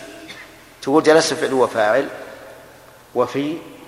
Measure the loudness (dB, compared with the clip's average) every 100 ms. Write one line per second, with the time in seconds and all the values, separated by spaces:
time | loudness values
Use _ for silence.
0 | -18 -20 -20 -20 -20 -20 -20 -10 0 4
1 | 6 6 4 -2 -2 0 0 2 0 0
2 | -2 -8 -16 -18 -20 -20 -20 -20 -20 -20
3 | -8 -4 -4 -4 -6 -8 -12 -20